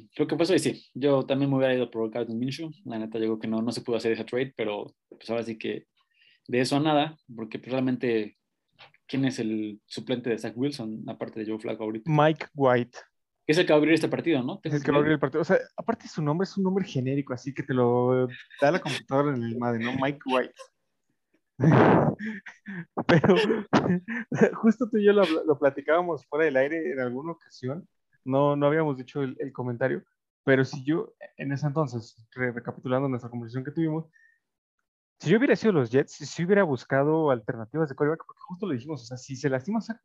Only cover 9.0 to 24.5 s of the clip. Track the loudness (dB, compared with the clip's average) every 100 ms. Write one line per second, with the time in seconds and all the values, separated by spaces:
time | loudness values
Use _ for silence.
9 | -8 -2 -2 -2 -4 -4 -6 -10 _ -10
10 | -6 -4 -2 -4 -4 -4 -4 -4 -8 -10
11 | -10 -10 -10 -8 -8 -6 -6 -8 -6 -6
12 | 0 4 4 2 -4 0 4 4 2 -8
13 | -20 _ _ _ 0 2 6 6 6 4
14 | 2 -2 0 0 0 -6 -4 -2 2 2
15 | 4 2 0 0 2 2 0 -10 -6 -6
16 | -6 -6 -2 -2 -2 -2 -2 0 -2 -4
17 | -2 -2 -4 -6 -8 -8 -2 2 4 4
18 | 4 2 0 -4 -16 0 2 2 -2 -8
19 | -2 0 0 0 -4 -4 -2 -2 -2 -2
20 | -4 -4 -2 -2 -2 -6 -20 _ _ _
21 | _ _ _ _ _ 0 4 6 6 6
22 | 2 -2 -6 -10 -14 -20 -14 -14 -12 -6
23 | 2 4 6 4 4 0 0 0 2 -2
24 | -4 -10 -6 2 2